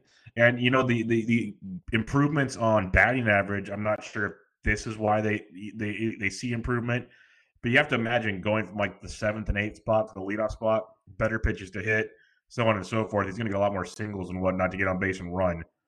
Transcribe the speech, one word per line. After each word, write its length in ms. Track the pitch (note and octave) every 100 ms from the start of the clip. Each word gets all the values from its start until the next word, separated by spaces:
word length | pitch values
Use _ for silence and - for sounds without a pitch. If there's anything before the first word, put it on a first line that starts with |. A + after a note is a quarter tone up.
| _ _ - -
And, 240 | A#2+ B2
you 100 | B2
know, 120 | C3 B2+
the, 160 | A#2+
the, 200 | A2+ A#2
the 320 | A2+ A#2 G2+ G2+ F#2+ F2+ -
improvements 680 | A2+ A2 C#3 D3 D3+ C3 -
on 320 | A2+ G#2+ F#2
batting 360 | F#2 G#2 C3 A2+
average, 440 | G2+ G2 G2+ F#2+
I'm 120 | G2+
not 220 | G#2 G#2
sure 220 | - A2 G2+
if 60 | - _ _
this 220 | - G#3 A#2+
is 120 | G#2+
why 240 | G#2+ G#2+
they, 240 | G#2+ G#2 - F2+ G#2
they, 420 | A2 G#2 G2+ A2+ A2
they 80 | G2
see 240 | - B2
improvement, 560 | A#2 A#2 A#2+ A#2+ A#2+ A#2 - _ _ _ _
but 80 | A#2+
you 80 | B2+
have 100 | D3
to 60 |
imagine 480 | B2 A2+ B2 A2 F#2+
going 240 | G2 G#2+ G#2
from, 100 | G#2
like, 240 | G2+ -
the 80 | F#2
seventh 400 | - G#2+ G#2+ G2+
and 80 | G2+
eighth 200 | G#2+ -
spot 300 | - A2 G#2+
to 60 |
the 60 | F#2+
leadoff 300 | F#2+ G#2 G#2+
spot, 380 | - A2 A2 - _ - F#2+
better 220 | A2 A2+
pitches 320 | - G#2 F#2+
to 100 | G2+
hit, 300 | G2+ A2 A2 - _ _ _
so 200 | - A2+
on 80 | G#2
and 100 | F#2
so 200 | A#2 A2
forth. 200 | G#2 G2
He's 120 | F#2
gonna 100 | A2+
get 80 | G2
a 40 |
lot 120 | G2+
more 140 | G2 F2+
singles 420 | - G#2+ G2+ F2
and 140 | F#2
whatnot 280 | F#2 F#2 F#2
to 40 | F#2
get 120 | F#2+
on 100 | F#2
base 220 | F#2+ F2+
and 140 | F2
run. 300 | F2+ F#2 E2 E2 _